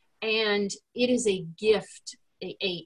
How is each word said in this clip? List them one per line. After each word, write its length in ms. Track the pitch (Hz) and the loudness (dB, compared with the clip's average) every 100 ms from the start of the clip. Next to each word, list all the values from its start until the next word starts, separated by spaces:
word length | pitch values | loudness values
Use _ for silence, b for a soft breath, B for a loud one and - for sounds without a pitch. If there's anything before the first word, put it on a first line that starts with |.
| _ - | _ -8
And 500 | 220 220 220 202 202 - _ - | -2 0 2 2 0 -6 _ 0
it 140 | 247 | 2
is 180 | 247 233 | 2 2
a 180 | 190 165 - | 0 -4 -2
gift, 560 | 214 208 - - - - _ - | 4 4 2 -14 -18 -18 _ -14
a, 140 | 185 - | -12 -6
a, 220 | 190 175 | -6 -6